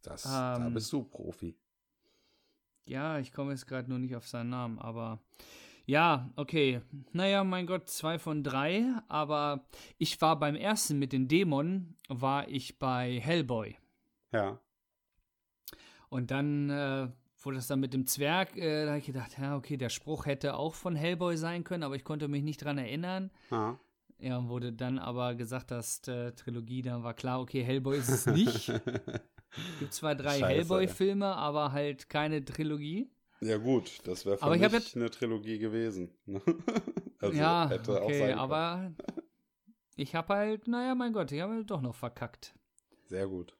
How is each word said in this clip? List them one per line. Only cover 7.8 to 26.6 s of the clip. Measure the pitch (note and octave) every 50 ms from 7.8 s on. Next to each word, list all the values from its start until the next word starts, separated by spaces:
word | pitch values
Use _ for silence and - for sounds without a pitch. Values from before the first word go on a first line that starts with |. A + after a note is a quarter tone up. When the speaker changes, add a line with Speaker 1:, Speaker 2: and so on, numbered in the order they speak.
| - -
Speaker 2:
zwei | - - - D#3 E3 E3
von | - E3 D#3 D3+ C#3+
drei, | D3 B2+ C3+ C#3 D#3 F3+ G3+ A3+ C4 B3+ A3+ A3 _
aber | - D3+ D3+ C#3+ D3+ D3 D3 D3 C#3+ C#3 - _ - - - - - _
ich | E3 D3+ - -
war | - D#3+ E3 D3
beim | D3+ D3 C#3+
ersten | D#3 - G3 G#3+ G#3 - - D3+ C#3+
mit | C#3 C3 C#3+
den | C3 C3 B2+
Dämonen, | D3 F3 G3 F3 D3 C3+ C#3+ E3+ F#3+ G3 F3+ E3 E3 _ _ -
war | C#3 A#2+ B2 C3+ C3+ C#3+ C#3+ -
ich | - C3+ B2+ - - _
bei | - C3 B2+ B2 B2+ B2 B2 B2
Hellboy. | G#2+ C#3 E3 E3+ D#3 B2 B2+ A2+ G#2+ G#2 G#2+ - _ _ _ _ _ _ _ _ _ _ -
Speaker 1:
Ja. | A2+ G#2 G2 G2 - _ _ _ _ _ _ _ _ _ _ _ _ _ _ _ _ _ _ _ _ _ - - - - - - - - -
Speaker 2:
Und | - C3 B2+ A#2+
dann, | C3 C#3 C#3+ D3 D3 C#3+ C#3+ C#3+
äh, | C#3+ C#3+ C#3+ C#3 C#3 C3+ C3+ B2+ B2 _ _ _ _ _ -
wo | C#3
das | C3+ C3 B2
dann | - D3 C3+
mit | C3+ C3 B2
dem | C3 C3
Zwerg, | C3 - - C#3+ C#3+ D#3+ F#3 F#3+ F#3 -
äh, | - F3+ D#3+ D#3 D3+ D3+
da | D3+ D3
hab | D3
ich | C3+
gedacht, | - C3 C3 A#2+ G#2+ - -
ja, | C3+ C#3 C#3+
okay, | C#3+ - - D3
der | C3+ B2+ A#2
Spruch | - - - - D#3 D3 -
hätte | D3 C#3 C3+ - C#3+ C3+
auch | - C#3 D#3+ D#3+
von | - - F#3 E3
Hellboy | D3+ D3+ E3+ F3+ E3+ F3+ F3 E3+
sein | D#3+ D#3+ E3+ E3+ F3 E3+
können, | - F#3 F3 D#3+
aber | C#3 C3+
ich | C#3 B2+
konnte | - D#3+ D3+ D3+ C#3+
mich | C#3+ C#3+ C#3+
nicht | D3+ D3+ - -
dran | D3 C#3+ C#3
erinnern. | C3 A2 B2 D3 E3+ F3+ F#3 F#3+ F#3+ F#3+ - _ _ -
Speaker 1:
Ja. | B2+ A#2 G#2+ A2 A#2+ C#3 _ _ _ _ _ _ - _
Speaker 2:
Ja, | - B2+ B2+ B2
und | B2 A#2+
wurde | A#2+ B2 A#2+ B2 A#2
dann | A2+ B2+ B2+ B2+ C3+
aber | - - B2 B2 B2 B2 B2
gesagt, | A#2+ B2 A2 B2+ C3 B2+ -
dass, | B2+ A#2+ A2+ - - - -
äh, | - B2+ B2 A#2+ B2 A#2+
Trilogie, | B2 - - A#2+ A#2+